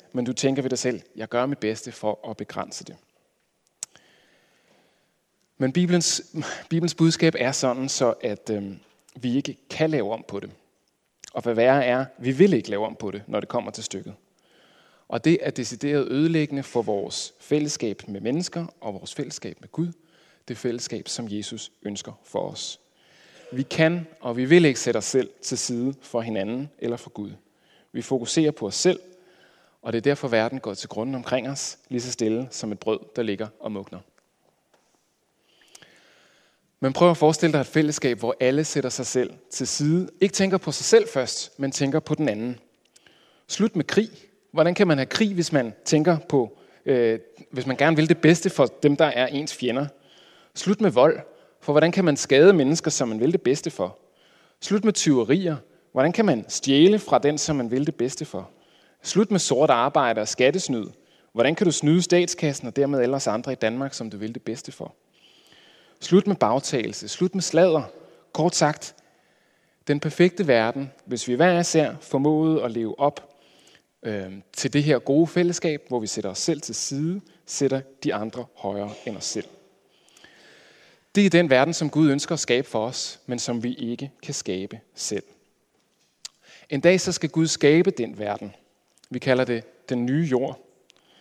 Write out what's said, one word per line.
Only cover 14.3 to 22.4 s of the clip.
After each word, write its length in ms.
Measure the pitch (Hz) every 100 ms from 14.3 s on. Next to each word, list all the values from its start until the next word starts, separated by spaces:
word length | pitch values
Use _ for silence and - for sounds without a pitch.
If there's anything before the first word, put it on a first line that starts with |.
| _ _ _ _ _ _ _ _
Og 180 | 117 156
det 120 | 170
er 80 | 143
decideret 640 | - 120 120 143 147 123
ødelæggende 520 | 131 160 165 147 139
for 180 | 131 123
vores 520 | 107 101 - - - _
fællesskab 640 | - 151 147 - 117 101 -
med 140 | 98
mennesker 440 | 107 151 180 170 165 _
og 120 | 110
vores 220 | 98 - -
fællesskab 420 | 127 - 107 -
med 80 | -
Gud. 220 | - 170 165 _ _ _ _ -
Det 100 | 117
fællesskab, 500 | 123 120 - 110 -
som 200 | - 113
Jesus 420 | 104 101 113 - _
ønsker 280 | 104 101 - 101
for 160 | _
os. 400 | 101